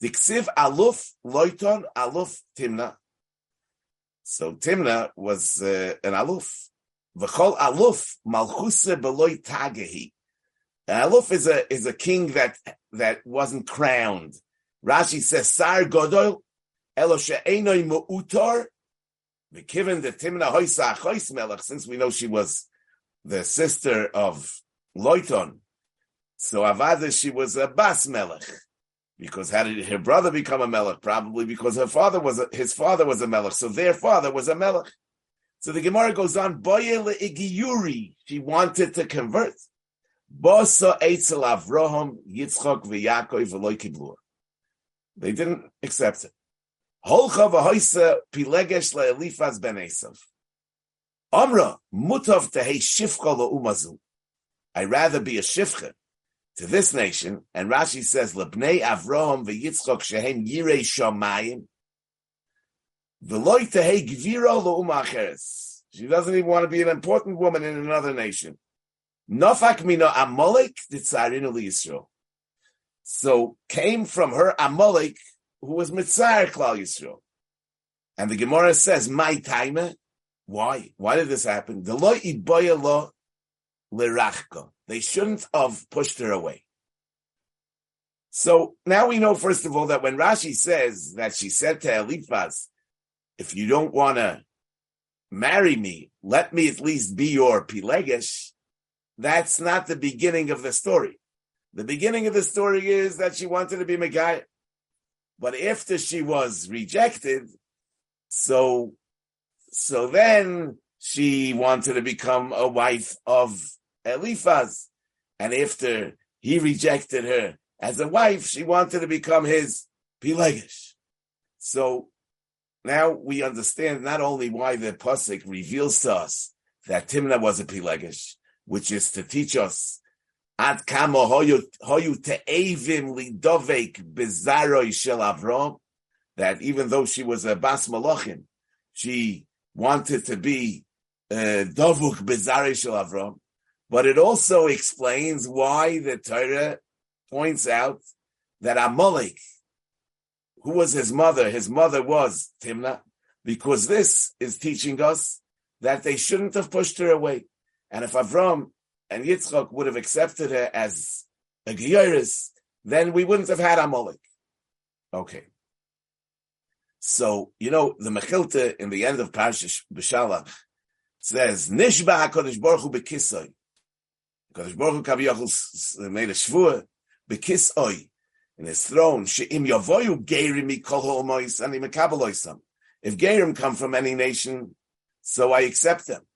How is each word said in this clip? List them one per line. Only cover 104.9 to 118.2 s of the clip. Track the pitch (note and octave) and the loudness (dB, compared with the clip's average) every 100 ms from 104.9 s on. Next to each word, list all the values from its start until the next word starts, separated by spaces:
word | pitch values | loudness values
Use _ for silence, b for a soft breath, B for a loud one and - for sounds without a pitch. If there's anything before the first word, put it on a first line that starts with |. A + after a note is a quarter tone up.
| _ _ _ _ - | _ _ _ _ -8
But | B2 B2+ | -8 -4
after | F#3+ G#3+ - F3 | -4 -4 -4 -4
she | - E3 | -4 -6
was | D3 C#3+ B2+ F2+ F2+ | -2 -2 -2 -6 -10
rejected, | A#2 G#2+ G3+ A#3 - C#3 C3 - _ _ _ _ _ _ _ - | -10 -4 2 2 2 -6 -6 -8 _ _ _ _ _ _ _ -10
so, | - - B2+ C3 B2 A#2 - _ _ _ _ _ _ _ | -4 2 4 4 2 -4 -12 _ _ _ _ _ _ _
so | - - B2+ B2 | -8 -4 -2 2
then | F3 A3+ G#3+ F#3 F3 D#3 - _ _ | 4 6 6 2 -4 -8 -10 _ _
she | - C#3+ C#3+ C#3 C3+ | -8 0 2 2 0
wanted | A#2+ B2+ B2+ C3 | 2 2 2 0
to | B2 | -2
become | A#2+ A2 A#2+ B2+ B2+ | -2 -4 0 0 0
a | A#2 B2+ | 0 0
wife | A#2+ B2 A#2+ - - - | 2 2 0 -6 -10 0
of | B2+ B2 G2 - - _ _ A2+ | 2 2 -2 -14 -20 _ _ -6
Eliphaz. | C3 A3 A3+ F3+ D3+ A2 - - _ _ _ _ - | -6 -4 0 4 4 2 -6 -20 _ _ _ _ -8
And | A2 | -4
after | B2+ C#3+ - B2+ A2 E2+ - _ _ | -2 -2 -2 -2 -2 -4 -12 _ _
he | A#2+ E3 | -2 2
rejected | D3+ C#3+ D3+ C#3+ - B2+ | 2 2 2 0 -2 -4
her | A#2+ B2 G2 - _ - | 0 0 -2 -8 _ -10
as | A2 F#3 | -6 -4
a | D3+ | 0
wife, | G3+ | 4